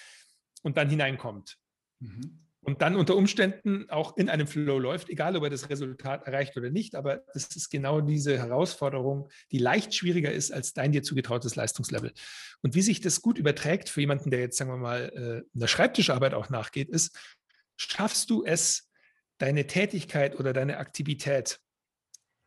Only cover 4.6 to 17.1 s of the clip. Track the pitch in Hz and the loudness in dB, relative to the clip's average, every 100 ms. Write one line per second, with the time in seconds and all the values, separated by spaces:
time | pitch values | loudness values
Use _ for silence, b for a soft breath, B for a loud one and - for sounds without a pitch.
4.6 | 147 139 127 175 - 147 156 185 147 139 | 0 2 0 -4 -6 -4 -2 0 -2 -4
5.6 | 147 143 135 131 135 139 - 135 139 135 | -6 -6 -6 -8 -6 -6 -4 -2 -2 -4
6.6 | 123 165 220 - 139 139 - - - - | -4 -2 -4 -4 -2 -4 -4 -10 -10 -10
7.6 | - 143 135 156 147 151 143 131 120 123 | -6 -4 0 2 2 0 2 0 2 0
8.6 | 180 - 139 135 131 139 139 B B 135 | 0 0 -2 0 -2 -2 -6 B B 2
9.6 | 123 185 - - 175 175 147 - 147 147 | 4 4 2 -2 2 2 2 0 -4 -4
10.6 | - - 139 147 - 135 - 120 120 117 | -6 -2 2 2 2 -2 -2 -2 -2 -4
11.6 | 113 - 120 113 117 - B B B B | -4 -4 -4 -4 -6 -10 B B B B
12.6 | 139 147 196 196 117 - 226 226 147 143 | 0 4 4 4 2 0 0 2 2 2
13.6 | 147 196 - - 143 139 139 127 123 - | 2 0 0 0 2 2 0 0 0 -2
14.6 | 131 127 123 123 123 - 120 117 - - | -4 -4 -4 -4 -6 -8 -6 -6 -8 -4
15.6 | 117 - 202 - 180 127 - 123 107 123 | 0 4 4 6 4 4 4 2 -2 -4
16.6 | 107 - 139 165 - | -4 -6 -2 0 0